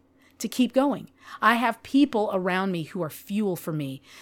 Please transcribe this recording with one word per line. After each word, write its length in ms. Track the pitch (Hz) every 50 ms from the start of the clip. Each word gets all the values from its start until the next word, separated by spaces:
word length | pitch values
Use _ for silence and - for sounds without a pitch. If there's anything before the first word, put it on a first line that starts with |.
| _ _ _ _ _ _ _
to 120 | - - 220
keep 260 | - - 247 - -
going. 340 | 262 277 285 214 - - - _ _ - - - -
I 140 | - 214 240
have 280 | 233 247 226 226 -
people 480 | - - - 277 285 277 - 214 214 208 202
around 360 | 190 180 185 180 185 190 196
me 120 | 180 170
who 200 | 151 - - 185
are 80 | 165 147
fuel 460 | - - - - 202 208 214 196 175
for 160 | - - 175
me. 300 | 156 151 143 135 135 135 _ - - -